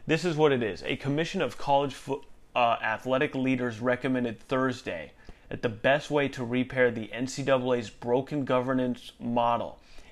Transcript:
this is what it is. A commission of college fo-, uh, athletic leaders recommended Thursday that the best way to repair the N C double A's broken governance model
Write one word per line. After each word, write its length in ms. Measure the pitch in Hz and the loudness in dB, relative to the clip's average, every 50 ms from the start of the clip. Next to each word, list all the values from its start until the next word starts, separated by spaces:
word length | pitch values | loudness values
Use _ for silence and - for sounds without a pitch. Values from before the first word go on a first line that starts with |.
| - | -2
this 180 | - 151 160 160 | 0 0 0 2
is 120 | 180 160 | 0 2
what 160 | 147 156 151 139 | 4 4 4 4
it 100 | 123 113 | 4 0
is. 200 | 104 90 - - | -2 -4 -4 -4
A 140 | - 139 | -6 -6
commission 440 | 127 - 139 143 147 170 160 - 196 | -4 -2 -2 -2 -2 -2 -2 -2 -2
of 160 | 156 123 - | -4 -4 -4
college 380 | - - - 139 139 143 139 135 | -4 -2 2 2 2 2 0 -4
fo-, 300 | - - - 131 151 - - - - - - - | -8 -8 -6 -6 -6 -8 -14 -20 -20 -14 -4 0
uh, 220 | 127 120 117 113 - 113 | 2 4 4 4 2 0
athletic 520 | 110 110 104 - 127 131 131 151 143 139 | -2 -2 -2 -2 0 0 2 2 0 0
leaders 460 | 135 131 131 131 127 123 123 113 107 | 0 0 0 0 0 0 -2 -4 -2
recommended 600 | 117 127 123 123 - 135 131 127 123 120 107 - | 0 0 0 0 0 0 0 0 0 -2 -4 -6
Thursday 720 | - - 135 131 131 131 123 120 - - 92 82 76 71 - - - - - - - - | -6 -2 0 0 2 0 -2 -4 -6 -8 -8 -8 -8 -12 -16 -20 -20 -20 -20 -18 -14 -12
that 120 | - - - | -8 -4 -4
the 60 | 123 | -4
best 420 | 107 107 - 131 135 151 - - | -4 0 2 4 4 2 2 0
way 180 | 147 147 143 135 | 0 0 0 0
to 160 | 135 139 127 | -2 -4 -4
repair 460 | 113 120 127 127 - 123 127 127 123 | -2 0 0 -2 0 2 4 4 4
the 220 | 113 113 110 104 - | 4 0 -6 -6 -6
N 140 | 113 127 | -6 -6
C 160 | 127 - 143 135 | -6 -4 -4 2
double 320 | 139 135 131 123 127 127 | 2 2 2 4 2 0
A's 160 | 120 120 110 | 0 -2 -4
broken 540 | - - - 120 120 131 135 135 151 151 135 | -10 -8 -2 0 2 2 2 0 -4 -4 0
governance 680 | 123 131 127 123 127 131 127 127 127 123 120 - - - - | 2 2 2 2 2 2 2 2 0 -2 -4 -8 -18 -16 -10
model 580 | - 117 117 120 117 117 117 113 101 71 - - - - - - - - | -6 -2 0 2 4 4 2 2 -2 -4 -10 -14 -20 -20 -20 -20 -18 -14